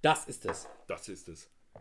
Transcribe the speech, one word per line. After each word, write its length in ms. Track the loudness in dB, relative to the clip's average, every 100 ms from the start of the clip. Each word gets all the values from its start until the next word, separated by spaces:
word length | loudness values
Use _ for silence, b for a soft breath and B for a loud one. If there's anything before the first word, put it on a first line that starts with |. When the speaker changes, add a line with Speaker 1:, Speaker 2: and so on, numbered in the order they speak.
Speaker 1:
Das 260 | 6 6 2
ist 160 | -4 -2
es. 220 | -2 -6 -10 -6
Speaker 2:
Das 220 | -6 -6
ist 200 | -10 -10
es. 220 | -12 -14 -20 -20 -20